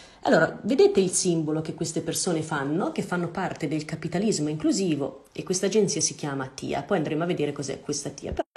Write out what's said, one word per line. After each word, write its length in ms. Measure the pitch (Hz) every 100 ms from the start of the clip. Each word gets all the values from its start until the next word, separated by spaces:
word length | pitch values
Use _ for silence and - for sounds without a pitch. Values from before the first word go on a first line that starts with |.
| - -
Allora, 380 | - 190 - -
vedete 380 | 202 269 403 -
il 100 | 180
simbolo 480 | - 185 165 151 156
che 140 | 160
queste 260 | 160 160 165
persone 420 | 156 156 - 160
fanno, 520 | 151 151 139 156 285
che 80 | 269
fanno 260 | - 175 170
parte 400 | 180 180 - 160
del 160 | 156
capitalismo 640 | 151 160 160 175 220 160 151
inclusivo, 800 | 156 311 208 190 143 139 - -
e 100 | -
questa 220 | - 185 202
agenzia 340 | 214 190 160
si 160 | - -
chiama 320 | 151 135 131
tia. 360 | - 131 139
Poi 120 | - 190
andremo 280 | 147 151
a 40 | 170
vedere 240 | - 147
cos'è 300 | 143 135 -
questa 300 | - 147 -
tia, 200 | - -
però 160 | - -